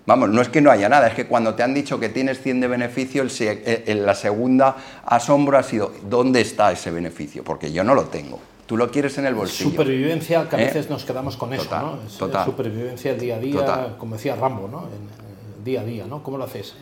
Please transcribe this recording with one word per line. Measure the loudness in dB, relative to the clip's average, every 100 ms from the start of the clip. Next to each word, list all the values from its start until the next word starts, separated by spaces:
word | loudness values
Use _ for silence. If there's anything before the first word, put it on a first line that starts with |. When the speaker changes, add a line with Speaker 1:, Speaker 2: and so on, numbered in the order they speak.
| 4
Speaker 1:
Vamos, | 6 6
no | 4
es | 4
que | 6
no | 8
haya | 8 6
nada, | 6 6
es | 2
que | 0
cuando | 0 0 0
te |
han | 0
dicho | 0 -2 -4
que | -4
tienes | -2 -2 -2
cien | -2 0
de | 0
beneficio, | 0 -2 -4 -4 -2
el | -2
se-, | -2 -2 -2 -2
el, | -2 0 2
el, | 4
la |
segunda | 2 2 0 2 6 6 4 -10 -12
asombro | 0 0 4 4 6 4
ha |
sido, | 2 -2 -4 -6 -2
"¿Dónde | 2 4 4
está | 2 4 2
ese | 2 -4
beneficio?". | -4 -6 -8 -12 -12
Porque | -8 -6 -4
yo | -2
no | 2 2
lo |
tengo. | 2 -6 -10 -14 -18 -20 -6
Tú | 0
lo | 0
quieres | 0 -2 -2
en | -2
el |
bolsillo. | -2 -4 -2 -2
Speaker 2:
Supervivencia, | 0 0 2 0 -2 0 0 0
que | 0
a |
Speaker 1:
¿Eh? | 0
Speaker 2:
veces | 0 -4
nos | -6 -6
quedamos | -6 -6 -8
con | -6
eso, | -6
Speaker 1:
Total, | -4 -4 -6
Speaker 2:
¿no? | -8 -12
Es, | -8
Speaker 1:
total. | -4 -2
Speaker 2:
es | -2
supervivencia, | -2 -6 -6 -8 -6 -6
el | -4
día | -4 -4
a |
día, | -2 0
Speaker 1:
Total. | 0 -2 -4 -8
Speaker 2:
como | -10 -6
decía | -6 -2
Rambo, | -2 -4 -8
¿no? | -10
En, | -12
eh, | -14 -16 -18 -20 -18 -18 -12
día | -6 -4
a |
día, | -4 -8 -10
¿no? | -12
¿Cómo | -10 -10
lo |
haces, | -10 -12 -14 -16